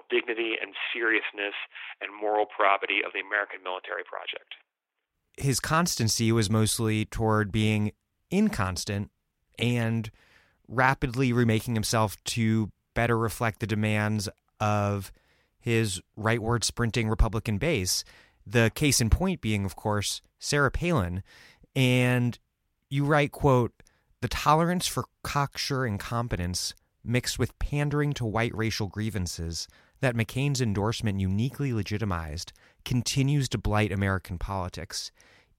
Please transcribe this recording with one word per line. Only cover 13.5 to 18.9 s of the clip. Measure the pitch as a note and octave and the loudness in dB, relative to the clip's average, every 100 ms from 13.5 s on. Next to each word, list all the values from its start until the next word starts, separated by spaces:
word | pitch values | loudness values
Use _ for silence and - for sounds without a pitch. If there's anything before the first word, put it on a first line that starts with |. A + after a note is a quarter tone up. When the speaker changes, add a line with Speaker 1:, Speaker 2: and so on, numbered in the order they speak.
| G#2 | -2
Speaker 2:
the | G#2+ | -2
demands | G#2+ G#2+ G#2+ G#2+ G#2+ G2 - _ _ | 0 0 0 0 -2 -4 -10 _ _
of | G#2+ G#2 G2+ G2+ F#2+ - _ _ _ _ | 0 2 2 -2 -4 -14 _ _ _ _
his | - A2+ A2 F2+ - - | 0 2 2 -2 -10 -4
rightward | A2 A#2 G#2+ A#2 | 0 0 0 0
sprinting | - - A#2 A#2+ A2 | 0 -2 -2 0 0
Republican | G#2+ A#2 A2 - G2+ | 2 2 2 -2 -2
base. | D3 C#3+ F#2 - - - _ _ - | 0 0 0 -2 -6 -18 _ _ -2
The | A#2 A2+ | 4 4
case | - D3+ | 4 2